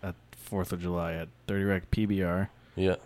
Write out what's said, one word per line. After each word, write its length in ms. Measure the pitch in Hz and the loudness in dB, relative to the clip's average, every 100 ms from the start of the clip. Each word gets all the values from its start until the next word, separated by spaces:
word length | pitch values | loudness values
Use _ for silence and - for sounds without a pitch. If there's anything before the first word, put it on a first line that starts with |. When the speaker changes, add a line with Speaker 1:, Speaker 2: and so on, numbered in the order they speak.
Speaker 1:
at 120 | 92 85 - - | -8 -8 -12 -20
fourth 360 | - 101 90 | -6 -4 -2
of 100 | 90 | -4
July. 300 | 87 87 82 | -2 -2 -2
I 40 | 82 | -4
had 120 | 80 - - | -8 -10 -4
thirty 160 | 98 | 0
rack 260 | 98 95 - | 2 2 0
P 140 | - 107 | 0 2
B 160 | 98 | 2
R 280 | 90 90 98 - - - | 2 0 -2 -6 -10 0
Speaker 2:
Yeah. 200 | 95 92 | 2 2